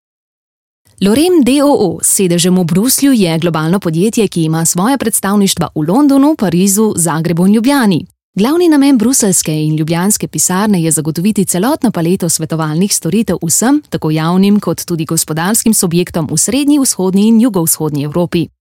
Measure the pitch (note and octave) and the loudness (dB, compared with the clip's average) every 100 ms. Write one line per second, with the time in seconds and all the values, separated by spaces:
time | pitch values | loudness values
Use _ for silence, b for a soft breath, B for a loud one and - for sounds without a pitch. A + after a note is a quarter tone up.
0 | _ _ _ _ _ _ _ _ _ - | _ _ _ _ _ _ _ _ _ -4
1 | F#3+ A#3+ F4 F4+ A#3 C#4+ C#4+ C#4 F#3+ E3 | 0 2 2 4 4 4 4 2 0 -2
2 | - - F#3 E3+ E3+ F#3 E3+ F3+ A#3+ - | -2 0 0 2 2 2 2 0 0 0
3 | C#4 B3+ F3 E3 E3+ D#3+ D#3+ F3 F3+ D#3+ | 2 2 2 0 -2 -2 0 -2 -2 -2
4 | G#3+ A3 G3 F3 D#3+ D#3+ E3 E3+ G#3 C#4 | 0 0 0 0 -2 0 -2 0 0 0
5 | A3+ - F#3+ G#3 G3 - D3+ - D3+ G#3+ | -2 -4 -2 0 0 0 -4 -4 0 2
6 | D4 C#4 C#4+ D#4+ F#3 E3+ G3 G3 A3 - | 4 4 2 2 0 2 2 2 0 0
7 | E3+ D#3 D#3+ E3+ F#3+ A3 A3+ C#4+ A3 E3 | -2 0 -2 0 2 2 2 2 2 0
8 | F3+ _ _ - A3+ E4+ F4 D4+ C#4 C4+ | -4 _ _ -2 0 2 2 4 4 2
9 | A3 C4+ G#3 F3 - D#3 D#3 D#3 D#3+ E3 | 2 0 0 0 -2 -2 -2 -2 -2 -2
10 | F#3+ A3 D#3+ D#3+ - F3+ G#3+ F#3+ D#3+ D#3 | -2 -2 -4 -4 -2 0 0 0 0 -2
11 | D#3 D#3 F#3+ G#3 F#3 F3+ A3+ D#4 A#3 F3+ | -2 -2 -2 0 -2 -2 -2 0 -2 -2
12 | E3 F#3+ E3+ - D#3 D#3+ D#3 D#3 G3+ - | -2 -2 -2 -4 -4 -4 -2 -2 -2 -2
13 | E3 G3 A3 F3 E3 - A3+ D4 - E3 | -2 -2 -2 -4 -2 -2 0 0 -2 -6
14 | D#3 D#3 D#3+ F#3 G3 G#3 F3+ E3 - E3+ | -4 -2 0 2 2 2 0 -6 -6 -6
15 | D#3+ D#3+ - D#3+ F3 A3+ A3+ G#3+ F#3 E3+ | -4 -4 -4 -4 -2 0 0 0 0 0
16 | F3 F3 D#3 D3+ - B3+ C#4+ D4 C4 - | -2 -4 -4 -2 -2 0 2 2 0 -2
17 | F#3 F#3+ G#3+ A3+ B3 F#3+ D#3+ - D#3 D3 | 0 2 4 4 2 0 -2 -2 -2 -4
18 | D3 F3 E3+ F3 D3+ _ | -4 -2 -2 -2 -4 _